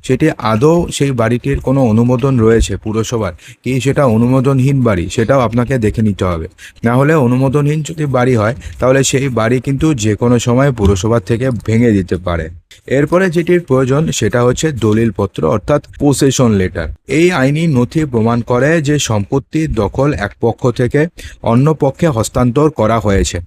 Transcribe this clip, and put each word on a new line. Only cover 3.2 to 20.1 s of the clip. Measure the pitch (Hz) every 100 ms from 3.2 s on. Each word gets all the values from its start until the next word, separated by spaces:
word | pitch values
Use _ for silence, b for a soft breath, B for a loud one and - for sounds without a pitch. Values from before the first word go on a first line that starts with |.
| 98 82 B B
কি | 120 131
সেটা | 120 147 135 110
অনুমোদনহীন | 120 131 131 135 131 139 120
বাড়ি, | 95 92
সেটাও | - 113 135 117
আপনাকে | 117 120 131
দেখে | 107 98 110
নিতে | 92
হবে। | 92 85 80 _ B B 117
না | 123
হলে | 143 160 120
অনুমোদনহীন | 127 135 147 143 156 147
যদি | 165 147 127
বাড়ি | 123 120
হয় | 104 131 B B
তাহলে | 123 135 131
সেই | 135 139 113
বাড়ি | 110 127 131
কিন্তু | 135 151 139
যে | 107 104
কোনো | 120 120 120
সময় | 120 139 123
পুরসভা | 101 98 107 117 -
থেকে | 113 131 113 -
ভেঙে | 110 120 104
দিতে | 90 92 90
পারে। | 85 80 85 _ B - 131
এরপরে | - 170 190
যেটির | 165 170 175 170
প্রয়োজন | 131 131 139 160 -
সেটা | 107 123 123
হচ্ছে | 127 160 131
দলিলপত্র | 110 107 117 101 101 - 151
অর্থাৎ | 117 - 147 - -
পসেশন | 143 135 139 - 123 101
লেটার। | 92 87 80 - - 143
এই | 175 180
আইনি | 131 151 170 131
নথি | 120 156 156
প্রমাণ | 120 110 120 110
করে | 123 135 170 143
যে | 147 -
সম্পত্তির | 107 98 139 - 156 160
দখল | 113 98 - 143